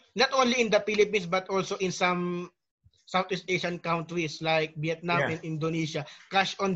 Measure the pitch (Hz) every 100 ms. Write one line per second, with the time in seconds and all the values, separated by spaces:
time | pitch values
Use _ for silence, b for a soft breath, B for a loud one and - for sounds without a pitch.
0 | b 190 269 269 247 254 220 208 214 208
1 | 208 208 175 185 185 190 170 196 185 -
2 | 180 180 175 175 175 _ _ _ _ _
3 | - 185 185 180 - 180 175 175 170 170
4 | 160 175 156 - 160 160 156 156 160 165
5 | 170 170 - 160 165 156 160 165 156 151
6 | 143 B - 190 185 - 196